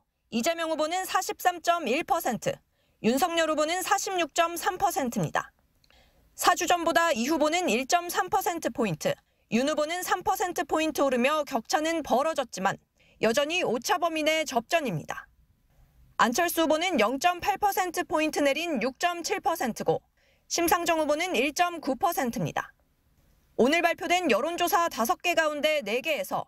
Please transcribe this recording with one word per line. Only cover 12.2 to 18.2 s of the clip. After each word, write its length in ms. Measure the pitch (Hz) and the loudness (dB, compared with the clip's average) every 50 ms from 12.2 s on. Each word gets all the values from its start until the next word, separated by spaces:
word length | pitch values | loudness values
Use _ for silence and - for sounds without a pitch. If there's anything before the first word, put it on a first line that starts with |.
| 294 320 330 285 254 - - 185 190 196 170 - - _ _ _ _ _ _ _ - | 2 0 -2 -4 -6 -6 -6 -4 -2 -2 -2 -4 -10 _ _ _ _ _ _ _ 0
여전히 380 | 220 233 294 285 302 339 359 | 2 2 2 0 0 0 0
오차 380 | 302 175 214 254 - - 403 311 | 0 0 -2 -2 0 0 0 0
범위 240 | 339 330 320 320 302 | 2 0 0 0 2
내 200 | 311 311 320 311 | 2 2 2 0
접전입니다. 840 | - 269 240 226 - 339 330 302 233 175 147 - - - - - - _ _ _ _ _ _ _ _ _ _ - _ _ _ - - _ - | 0 -2 -4 -2 0 0 0 0 0 -2 -4 -6 -8 -10 -12 -12 -16 _ _ _ _ _ _ _ _ _ _ -20 _ _ _ -20 -10 _ 2
안철수 460 | 196 233 254 359 339 330 - 330 330 | 2 2 4 2 0 0 2 0 2
후보는 360 | 269 311 311 339 381 349 233 | 2 2 2 2 0 2 2
영점팔 600 | 208 220 262 277 - 349 359 349 - - 381 381 | 2 2 0 2 0 0 0 2 0 -2 -2 0
퍼센트 440 | 415 403 392 427 370 359 311 349 302 | 0 0 0 0 -2 -2 -2 -4 -4
포인트 360 | - 359 311 | -2 0 0